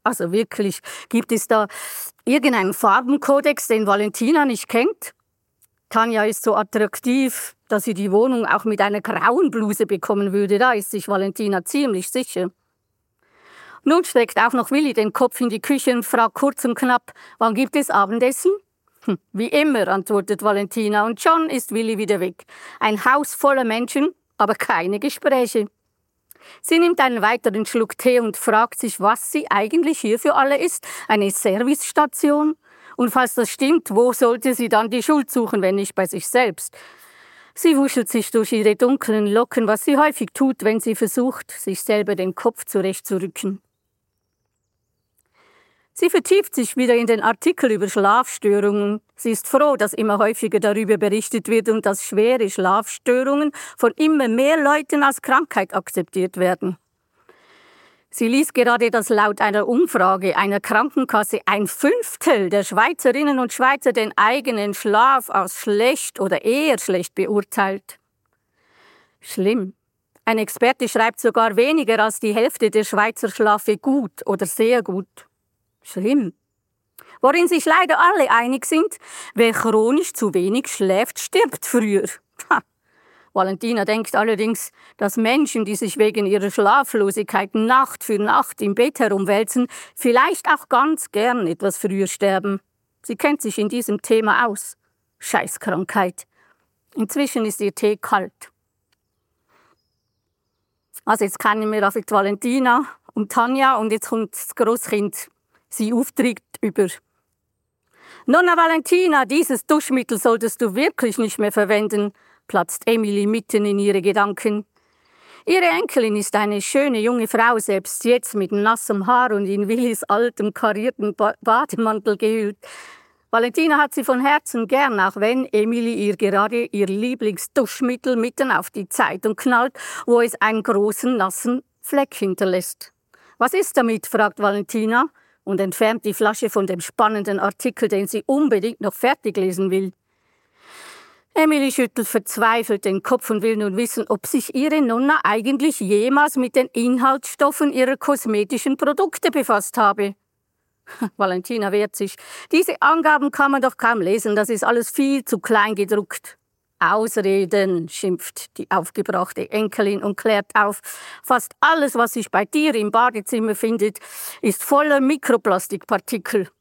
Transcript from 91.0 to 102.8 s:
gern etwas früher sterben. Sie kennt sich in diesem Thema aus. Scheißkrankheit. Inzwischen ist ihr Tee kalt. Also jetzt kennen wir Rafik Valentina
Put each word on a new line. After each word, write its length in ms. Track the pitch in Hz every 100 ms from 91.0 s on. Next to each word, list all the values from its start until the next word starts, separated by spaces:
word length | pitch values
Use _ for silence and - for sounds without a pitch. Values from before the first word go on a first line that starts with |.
| -
gern 360 | 202 233 247 170
etwas 300 | 170 196 -
früher 300 | 196 196 185
sterben. 540 | - 202 190 202 196 - _ _ _
Sie 140 | - 220
kennt 260 | 285 294
sich 160 | 220 226
in 100 | 208
diesem 320 | 240 226 208
Thema 460 | - 220 214 - 240
aus. 320 | 202 - - _ _ _ _
Scheißkrankheit. 1080 | - - - - - 175 190 214 180 - - _ _ _ _ _ _
Inzwischen 500 | - 220 294 277 254
ist 160 | 214 -
ihr 140 | 202
Tee 240 | - 208 208
kalt. 340 | - 202 180 - - _ _ _ _ _ _ _ _ _ _ _ _ _ _ _ _ _ _ _ _ _ _ _ _ -
Also 220 | - 220 196
jetzt 120 | -
kennen 320 | 220 214 214
wir 120 | 214
Rafik 280 | 196 220 -
Valentina 760 | 208 196 202 240 262 254 240